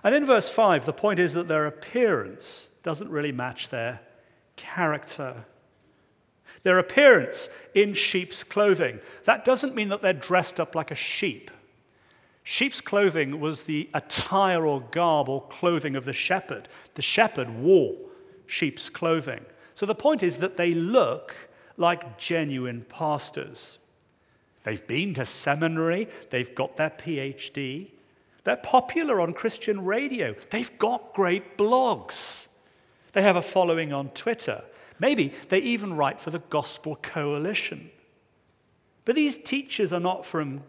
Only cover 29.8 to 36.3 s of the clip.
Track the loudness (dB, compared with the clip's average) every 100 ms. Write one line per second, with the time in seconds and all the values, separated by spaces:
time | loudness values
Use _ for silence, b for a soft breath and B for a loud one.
29.8 | 0 -2 -2 -4 -4 -6 -8 -6 -6 -2
30.8 | -2 -2 -6 0 2 2 -2 0 2 4
31.8 | 2 0 -6 -8 -8 -10 -14 _ b b
32.8 | b b b 4 4 4 2 2 2 2
33.8 | -2 -4 -6 -6 -6 -4 -4 -8 -10 B
34.8 | B B 2 2 0 B B 2 2 -2
35.8 | -2 0 0 0 -8